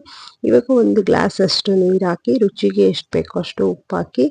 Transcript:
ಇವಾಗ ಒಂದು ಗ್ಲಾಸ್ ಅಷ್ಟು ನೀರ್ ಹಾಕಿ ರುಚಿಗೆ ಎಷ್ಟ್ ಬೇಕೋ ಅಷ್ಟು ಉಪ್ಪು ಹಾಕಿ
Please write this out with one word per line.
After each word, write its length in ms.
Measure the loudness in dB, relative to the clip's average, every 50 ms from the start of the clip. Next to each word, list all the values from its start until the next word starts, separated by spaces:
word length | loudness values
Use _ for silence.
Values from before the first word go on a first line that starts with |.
| -4 -10 -20 -20 -20 -20 -14 -6 -2
ಇವಾಗ 200 | 2 2 2 2 2
ಒಂದು 340 | 0 2 2 2 2 0
ಗ್ಲಾಸ್ 380 | 2 2 0 0 0 -2 -2 -2
ಅಷ್ಟು 340 | -2 0 -2 -2 -2 0 0
ನೀರ್ 300 | 2 2 2 2 0 0
ಹಾಕಿ 340 | -2 -4 -4 -2 -2 0 0
ರುಚಿಗೆ 500 | 0 -2 -2 -2 -2 -2 2 2 2 2
ಎಷ್ಟ್ 200 | 2 -2 -8 -6
ಬೇಕೋ 260 | -4 -6 -4 -4 -6 -8
ಅಷ್ಟು 320 | -8 -8 -4 -2 -2 -2
ಉಪ್ಪು 260 | -2 -4 _ -8 -6
ಹಾಕಿ 300 | -6 -6 -4 -2 0 0 0